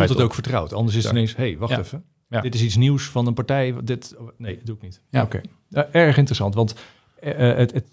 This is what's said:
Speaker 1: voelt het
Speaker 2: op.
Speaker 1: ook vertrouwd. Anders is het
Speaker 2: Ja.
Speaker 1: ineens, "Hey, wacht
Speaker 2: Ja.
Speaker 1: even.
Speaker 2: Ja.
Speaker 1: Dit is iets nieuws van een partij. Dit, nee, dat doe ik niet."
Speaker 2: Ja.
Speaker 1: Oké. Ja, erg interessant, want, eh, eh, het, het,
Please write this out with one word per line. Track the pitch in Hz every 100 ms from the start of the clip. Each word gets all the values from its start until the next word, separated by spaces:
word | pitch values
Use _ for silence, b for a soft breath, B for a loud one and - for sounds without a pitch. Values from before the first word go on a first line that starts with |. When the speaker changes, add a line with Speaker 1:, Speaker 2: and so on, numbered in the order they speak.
| 92
Speaker 1:
voelt |
het | -
Speaker 2:
op. | 123
Speaker 1:
ook |
vertrouwd. | - 120 120 80
Anders | 101 117 107
is |
het | 104
Speaker 2:
Ja. | 117
Speaker 1:
ineens, | 113 113
"Hey, | 127 78
wacht | 113
Speaker 2:
Ja. | 120
Speaker 1:
even. | 107 147 - _ _
Speaker 2:
Ja. | 117
Speaker 1:
Dit | 127 117
is |
iets | 113 104
nieuws | 131 143
van | - 123 120
een |
partij. | 120 117 139 127 120
Dit, | 117 123 - - 117 -
nee, | 113 92
dat | 113
doe | 107
ik |
niet." | 92 92 _
Speaker 2:
Ja. | 131
Speaker 1:
Oké. | 107 - - _ _
Ja, | - 147
erg | 170 165 139
interessant, | 139 127 101 104
want, | 110 - B B B _
eh, | 147 147 123
eh, | -
het, | 123
het, | 127 -